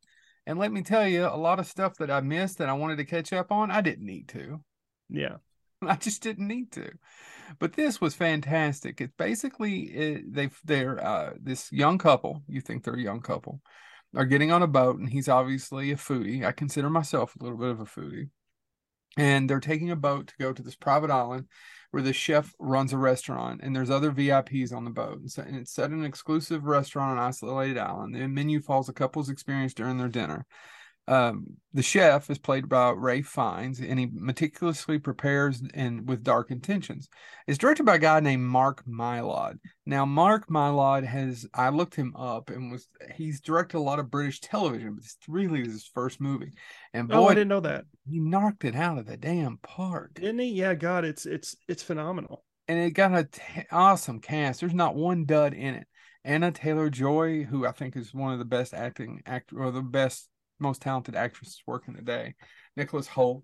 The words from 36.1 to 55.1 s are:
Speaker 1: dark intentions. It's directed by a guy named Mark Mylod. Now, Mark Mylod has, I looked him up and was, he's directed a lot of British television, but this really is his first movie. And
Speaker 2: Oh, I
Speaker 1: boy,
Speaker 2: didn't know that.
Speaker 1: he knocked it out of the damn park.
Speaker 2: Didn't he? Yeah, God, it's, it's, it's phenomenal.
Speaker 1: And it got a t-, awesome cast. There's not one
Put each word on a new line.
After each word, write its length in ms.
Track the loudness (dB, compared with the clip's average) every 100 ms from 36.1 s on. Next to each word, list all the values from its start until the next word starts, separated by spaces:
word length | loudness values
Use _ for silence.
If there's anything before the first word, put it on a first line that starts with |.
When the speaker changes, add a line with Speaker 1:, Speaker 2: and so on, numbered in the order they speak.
| -2
Speaker 1:
dark 260 | 2 2 2
intentions. 580 | -6 -4 -4 -4 -12 -16 -20 -20 -10 -4
It's 120 | 2
directed 260 | 4 6 6
by 80 | 6
a 20 |
guy 180 | 8 6
named 240 | 6 2
Mark 420 | 2 4 4 2 -6
Mylod. 720 | -6 -4 -4 -4 -4 -4 -8 -16 -14
Now, 200 | -4 0
Mark 440 | 2 6 6 6 2
Mylod 560 | 2 2 4 4 4
has, 420 | 0 -4 -4 -6 -6
I 140 | 0 2
looked 260 | 2 0
him 220 | -2 -6 -6
up 340 | -6 -6 -8
and 220 | -10 -10
was, 160 | -12 -16 -20 -18
he's 260 | -10 -8 -6
directed 360 | 0 0 0 -2
a 40 |
lot 200 | -2 -2
of 100 | -2
British 300 | -4 -4 -6
television, 540 | -6 -2 0 -2 -6
but 100 | -10
this 120 | -14 -20 -8
really 320 | -4 -2 -2
is 120 | -4
his 180 | -8 -10
first 260 | -6 -6 -4
movie. 340 | -4 -4 -6 -16 -20 -20 -10
And 200 | -6 2
Speaker 2:
Oh, 120 | 8
I 40 | 8
Speaker 1:
boy, 60 |
Speaker 2:
didn't 140 | 8 6
know 120 | 2
that. 240 | 2 -2 -6 _ -6
Speaker 1:
he 100 | -2
knocked 460 | 0 2 2 0
it 100 | -2
out 240 | 0 0 -2
of 80 | -6
the 100 | -8
damn 420 | -4 -2 -2 -6
park. 560 | -12 -8 -6 -6 -10
Speaker 2:
Didn't 260 | -8 -6 -4
he? 120 | -2
Yeah, 200 | 0 0
God, 300 | 0 0 0
it's, 200 | -2 -4
it's, 300 | -8 -8 -10 -12 -10
it's 160 | -8
phenomenal. 580 | -6 -6 -6 -8 -10 -14 _ _ -2
Speaker 1:
And 140 | 0
it 120 | 2
got 220 | 4 6 6
a 80 |
t-, 380 | 2 -4 -14 -12 -2
awesome 500 | 6 6 6 2 -8
cast. 380 | -6 -2 -2 -2
There's 160 | -2
not 220 | 2 2 2
one 280 | 0